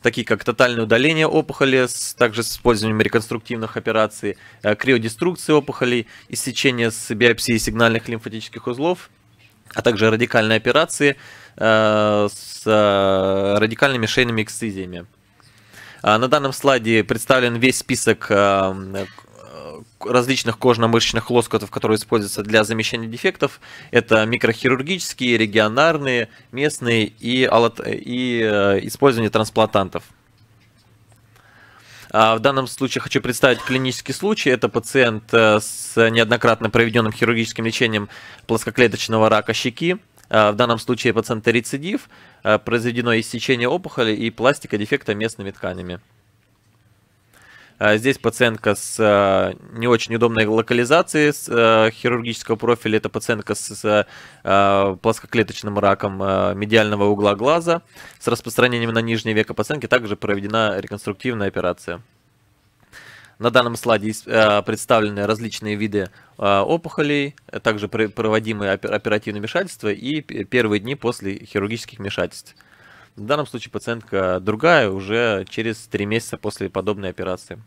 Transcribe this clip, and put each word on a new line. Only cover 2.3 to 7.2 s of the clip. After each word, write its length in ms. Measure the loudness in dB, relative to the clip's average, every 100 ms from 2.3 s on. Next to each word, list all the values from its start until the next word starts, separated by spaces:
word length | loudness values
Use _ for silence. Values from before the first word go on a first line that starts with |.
| 0
с 80 | -6
использованием 500 | 0 2 2 0 0
реконструктивных 720 | 2 0 -2 -8 -8 -8 -6 -6
операций, 640 | -2 0 0 -2 -8 -8 -18 -4
э, 140 | -2 0
криодеструкции 800 | 2 2 0 -4 -4 -4 2
опухолей, 520 | 2 2 -4 -2 -2 -4 -16 _
иссечение 640 | -8 -8 0 0 2 -2
с 200 | -2 -8
биопсией 420 | 2